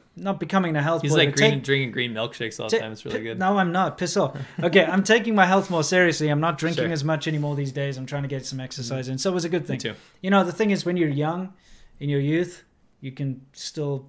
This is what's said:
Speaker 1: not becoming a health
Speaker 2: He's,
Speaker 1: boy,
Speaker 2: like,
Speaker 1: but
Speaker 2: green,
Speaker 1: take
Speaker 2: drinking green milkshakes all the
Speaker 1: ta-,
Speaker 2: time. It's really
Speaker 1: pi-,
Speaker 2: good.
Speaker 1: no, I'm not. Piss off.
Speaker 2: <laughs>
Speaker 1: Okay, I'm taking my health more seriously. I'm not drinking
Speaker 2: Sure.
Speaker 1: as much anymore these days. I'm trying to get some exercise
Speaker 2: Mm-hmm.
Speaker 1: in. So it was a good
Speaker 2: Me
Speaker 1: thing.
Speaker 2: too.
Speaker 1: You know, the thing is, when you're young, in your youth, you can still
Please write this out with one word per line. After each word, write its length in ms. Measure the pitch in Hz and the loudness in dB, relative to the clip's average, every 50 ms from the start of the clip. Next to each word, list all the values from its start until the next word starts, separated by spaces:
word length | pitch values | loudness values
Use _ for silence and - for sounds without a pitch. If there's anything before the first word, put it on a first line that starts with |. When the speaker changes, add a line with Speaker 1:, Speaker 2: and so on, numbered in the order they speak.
| _ _ _ | _ _ _
Speaker 1:
not 240 | - 175 196 196 - | -8 -6 -6 -4 -4
becoming 360 | - 160 - 190 185 170 156 | -4 0 0 0 2 2 0
a 60 | 151 | 0
health 200 | 143 156 165 160 | 0 0 0 0
Speaker 2:
He's, 100 | - 143 | 2 2
Speaker 1:
boy, 60 | 151 160 | 4 4
Speaker 2:
like, 120 | 160 143 | 4 4
Speaker 1:
but 80 | 139 - | 4 4
Speaker 2:
green, 140 | - - - | 4 4 4
Speaker 1:
take 100 | 139 120 | 2 0
Speaker 2:
drinking 280 | 135 139 139 135 123 | 0 0 0 0 -2
green 220 | 104 127 123 120 113 | -2 -4 -4 -4 -4
milkshakes 460 | 107 - - - - 120 110 110 - | -4 -6 -6 -6 -6 -8 -8 -6 -8
all 100 | 117 110 | -4 -2
the 80 | - - | -2 -2
Speaker 1:
ta-, 60 | 113 | -2
Speaker 2:
time. 80 | 110 | -4
It's 120 | 110 110 - | -8 -10 -10
really 140 | - 113 110 | -8 -8 -6
Speaker 1:
pi-, 60 | 110 | -6
Speaker 2:
good. 160 | 113 113 180 | -6 -4 -2
Speaker 1:
no, 180 | 185 185 202 202 | 0 2 2 2
I'm 140 | 190 175 | 2 2
not. 260 | 170 185 190 160 - - | 0 0 0 -2 -2 -4
Piss 180 | 185 165 - | -6 -2 0
off. 220 | 208 175 135 - 139 135 - | 0 0 0 -2 -6 -12 -10
Speaker 2:
<laughs> 140 | - - 156 | -6 -2 -2
Speaker 1:
Okay, 220 | 175 156 196 170 | 4 4 6 4
I'm 180 | 156 180 190 190 | 6 2 0 4
taking 300 | - 214 240 202 226 220 | 4 4 4 4 2 4
my 140 | 208 185 180 | 4 6 6
health 240 | 190 196 185 - | 6 4 2 2
more 120 | 180 165 151 | 0 0 0
seriously. 460 | - - 185 180 170 156 - 151 151 | 4 4 6 6 6 4 2 0 0
I'm 100 | 147 147 | 2 2
not 200 | 156 170 165 143 | 2 0 0 -2
drinking 240 | 156 160 170 139 123 | -2 -2 0 0 0
Speaker 2:
Sure. 80 | 117 170 | 0 -2
Speaker 1:
as 100 | 151 139 | -2 0
much 240 | 156 160 156 - 160 | 0 0 0 -2 -2
anymore 280 | 156 147 147 147 147 | -2 -2 -2 -2 -2
these 160 | 139 143 135 | -4 -4 -4
days. 260 | 131 143 139 139 135 131 | -4 -4 -4 -4 -6 -6
I'm 80 | 131 | -8
trying 160 | 131 147 143 139 | -8 -6 -6 -6
to 60 | 135 | -6
get 160 | 139 135 117 | -6 -8 -8
some 140 | - 135 131 | -8 -8 -8
exercise 460 | 131 127 - - 123 117 131 131 127 | -10 -10 -10 -10 -8 -6 -6 -6 -4
Speaker 2:
Mm-hmm. 80 | 127 131 | -6 -6
Speaker 1:
in. 40 | 131 | -2
So 140 | - 190 | -2 0
it 20 | 180 | 0
was 100 | 180 160 | 0 0
a 60 | 170 | 0
good 140 | 170 175 147 | -2 -2 -2
Speaker 2:
Me 40 | - | -4
Speaker 1:
thing. 100 | 135 127 | -6 -6
Speaker 2:
too. 160 | - 120 104 - - - _ _ | -4 -6 -8 -8 -14 -20 _ _
Speaker 1:
You 80 | - 185 | 0 2
know, 140 | 196 196 185 | 4 4 4
the 100 | 175 175 | 2 2
thing 160 | - 220 208 | 0 2 2
is, 160 | 202 170 - | 2 2 0
when 120 | 175 175 180 | 0 0 2
you're 120 | 170 151 | 2 0
young, 420 | 139 139 147 156 165 180 185 185 190 _ _ _ - - - - _ - | 0 0 -2 -2 -2 -4 -6 -10 -12 _ _ _ -20 -20 -20 -20 _ -8
in 100 | 143 143 | -4 -2
your 120 | 143 139 | 0 0
youth, 420 | 139 143 156 165 180 175 175 - - _ _ _ _ _ _ _ | 2 2 2 0 0 -2 -6 -12 -20 _ _ _ _ _ _ _
you 100 | - 135 | -14 -14
can 300 | 131 - 147 139 131 131 - _ _ | -10 -6 -6 -6 -6 -6 -10 _ _
still 540 | - - - - 160 151 143 143 135 131 | -14 -14 -12 -8 -6 -4 -4 -4 -6 -8